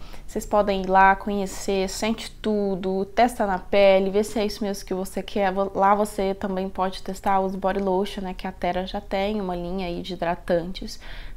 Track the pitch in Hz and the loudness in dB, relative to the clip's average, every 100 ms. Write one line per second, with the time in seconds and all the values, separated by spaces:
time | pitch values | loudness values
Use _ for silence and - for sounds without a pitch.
0 | - - - 214 - 208 202 196 185 190 | -10 -12 -8 -8 0 2 2 0 4 6
1 | 190 196 - 202 185 - - 196 190 - | 8 6 0 -2 -2 -4 -2 0 0 -2
2 | 220 226 - - 214 208 202 185 190 190 | -2 -2 -8 -4 0 0 0 0 -2 -2
3 | 196 - 233 233 208 180 - 202 196 190 | 0 4 4 2 0 -2 2 6 8 8
4 | 196 196 208 233 208 - 202 202 - 185 | 4 2 0 0 -2 -2 -4 -4 -6 -6
5 | 196 - 185 214 196 190 196 - 196 208 | -4 -6 -4 0 0 2 0 2 4 4
6 | 208 - 190 196 202 185 190 190 185 190 | 2 -2 -2 -2 -4 -4 -4 -2 -4 -4
7 | - 190 208 196 190 190 190 190 196 185 | -8 -4 0 2 0 0 -2 0 2 0
8 | 202 - 185 185 190 - 180 175 190 202 | 0 -4 -8 -6 -8 -2 -2 0 -4 -6
9 | 202 196 202 214 185 175 175 190 180 175 | -4 -2 0 -2 -4 -4 -4 -4 -4 -6
10 | 185 175 170 180 - 175 170 190 214 - | -6 -4 -4 -2 0 -2 -2 -8 -10 -12
11 | - - - | -12 -10 -10